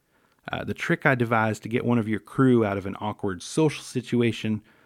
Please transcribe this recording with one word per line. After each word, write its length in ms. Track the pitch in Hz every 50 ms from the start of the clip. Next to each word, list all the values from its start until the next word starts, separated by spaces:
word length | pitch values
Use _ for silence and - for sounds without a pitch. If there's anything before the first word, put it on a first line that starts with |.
| _ _ _ _ _ _ _ _ - -
uh, 120 | - 113
the 120 | - 95 107
trick 320 | - - - 170 - -
I 80 | 151 135
devised 480 | 123 123 113 120 110 110 110 107 -
to 80 | - 104
get 160 | 110 123 -
one 120 | 120 120 117
of 100 | 104 110
your 120 | 107 95
crew 460 | - - - - 135 131 123 117 110
out 100 | 101 101
of 80 | 101 90
an 120 | 98 - -
awkward 420 | 107 107 101 - - 101 92 82
social 400 | - - - 160 156 147 - -
situation 800 | - - - 131 120 - 123 120 117 113 107 - - 110 110 101 - _ _ _ _